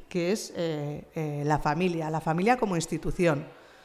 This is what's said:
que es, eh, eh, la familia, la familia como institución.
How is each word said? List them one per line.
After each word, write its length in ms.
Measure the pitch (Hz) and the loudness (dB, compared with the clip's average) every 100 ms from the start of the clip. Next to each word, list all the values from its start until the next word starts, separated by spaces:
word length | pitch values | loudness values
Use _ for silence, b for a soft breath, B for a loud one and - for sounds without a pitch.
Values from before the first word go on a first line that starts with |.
| - | -6
que 220 | 175 175 | -2 0
es, 220 | 214 - - | 0 -2 -4
eh, 500 | 165 151 147 147 - | -2 -2 -4 -8 -8
eh, 300 | 165 151 147 147 | -6 -4 0 2
la 140 | 147 | 2
familia, 500 | 151 151 185 165 156 | 2 2 0 0 -2
la 120 | 160 | -2
familia 360 | 165 165 208 254 | 0 2 4 4
como 180 | 208 170 | 2 0
institución. 720 | 160 160 - - 170 143 - B B B | -2 -4 -2 2 2 2 -2 B B B